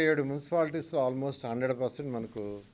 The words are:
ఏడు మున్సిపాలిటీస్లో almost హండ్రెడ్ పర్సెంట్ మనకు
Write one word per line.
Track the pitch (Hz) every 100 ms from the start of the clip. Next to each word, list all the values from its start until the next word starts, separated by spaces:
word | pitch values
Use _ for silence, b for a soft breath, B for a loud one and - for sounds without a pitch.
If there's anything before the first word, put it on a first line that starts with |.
| 160
ఏడు | 147 135
మున్సిపాలిటీస్లో | 143 143 170 156 160 139 156 127
almost | 131 139 135 123
హండ్రెడ్ | 120 131 123
పర్సెంట్ | 127 - 143 117
మనకు | 113 113 104 101 101